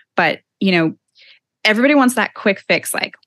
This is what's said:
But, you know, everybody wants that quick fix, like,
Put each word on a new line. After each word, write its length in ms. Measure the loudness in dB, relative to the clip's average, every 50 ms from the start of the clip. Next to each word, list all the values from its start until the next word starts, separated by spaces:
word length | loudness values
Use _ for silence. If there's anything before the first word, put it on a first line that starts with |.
| -20 _ -2 0
But, 240 | 0 0 0 -4 _ _ _ -4
you 140 | -2 0 2
know, 220 | 2 2 0 -2 _ _ _ _ _ -20 -20 -20 _ _ _ _ _ -4
everybody 320 | -4 -2 2 2 2 4
wants 200 | 4 2 2 0
that 180 | -2 -6 -6 -8
quick 260 | -4 -2 -2 -2 -2
fix, 340 | -2 -4 -4 -4 -2 -6 -8
like, 220 | -8 -8 -10 -12 _ _